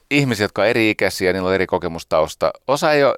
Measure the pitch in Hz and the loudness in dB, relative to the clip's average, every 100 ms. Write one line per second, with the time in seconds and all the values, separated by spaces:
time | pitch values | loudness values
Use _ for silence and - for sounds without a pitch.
0 | - 143 139 107 101 - 104 120 110 104 | -2 0 0 0 -2 0 0 2 0 0
1 | 98 - 92 92 92 95 92 92 85 82 | -2 0 -2 0 0 0 0 -4 -4 -10
2 | - 82 78 - - - - 143 165 151 | -2 0 0 -2 -4 -4 -4 -2 0 2
3 | 135 | 2